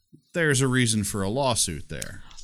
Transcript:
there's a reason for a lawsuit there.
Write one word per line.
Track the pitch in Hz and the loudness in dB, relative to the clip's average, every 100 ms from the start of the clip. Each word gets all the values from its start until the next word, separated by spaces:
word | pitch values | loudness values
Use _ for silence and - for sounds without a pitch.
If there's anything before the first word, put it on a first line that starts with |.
| _ - _ | _ -20 _
there's | 175 160 127 | 0 2 4
a | 135 | 4
reason | 127 120 110 | 4 4 2
for | 95 104 | -2 -2
a | 95 | -2
lawsuit | 127 135 113 - 73 - | 0 0 0 -2 -4 -8
there. | 71 - - - - | -10 -8 -10 -16 -18